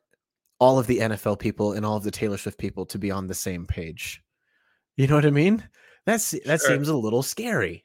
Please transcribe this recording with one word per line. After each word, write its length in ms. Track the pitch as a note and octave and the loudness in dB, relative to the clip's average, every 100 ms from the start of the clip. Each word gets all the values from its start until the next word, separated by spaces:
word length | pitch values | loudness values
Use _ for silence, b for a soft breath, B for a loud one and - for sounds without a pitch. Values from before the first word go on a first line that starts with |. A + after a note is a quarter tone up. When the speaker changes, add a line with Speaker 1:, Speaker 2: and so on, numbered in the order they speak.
| _ _ _ _ _ - | _ _ _ _ _ 4
Speaker 1:
all 180 | B2+ C3 | 6 6
of 80 | A2+ | 4
the 160 | A#2 | 2
N 100 | A2 | 0
F 140 | G#2 A2 | 0 -2
L 100 | G2+ | -2
people 360 | A2 - G#2 | -2 -2 -2
and 120 | G2+ | 0
all 120 | G#2+ G#2+ | -2 -2
of 60 | |
the 60 | G2+ | -4
Taylor 280 | - G#2+ G2+ | -4 -4 -4
Swift 200 | G#2 - | -8 -8
people 280 | G2 F#2+ F2+ | -8 -8 -8
to 120 | G#2 | -6
be 120 | G2+ | -4
on 160 | G2 F#2 | -4 -6
the 80 | |
same 320 | F2+ G2 F2+ F2 | -6 -6 -6 -6
page. 560 | - E2 D#2+ - - _ _ _ _ _ _ _ - | -6 -8 -10 -12 -14 _ _ _ _ _ _ _ 0
You 100 | C3+ | 4
know 80 | |
what 120 | D3+ C#3+ | 4 4
I 40 | |
mean? 380 | C#3+ F3 A3 - b b b - | 4 4 2 -2 b b b -2
That's, 240 | A3+ - | -2 -2
that 300 | - - D#3+ | -6 -2 2
Speaker 2:
Sure. 100 | C#3 | 2
Speaker 1:
seems 180 | C#3 D3 | 2 0
a 80 | D3+ | 0
little 260 | G#2+ A#2+ | 2 0
scary 600 | C3+ - A#3+ F3 F2+ E2+ | 0 -4 -2 -2 -2 -4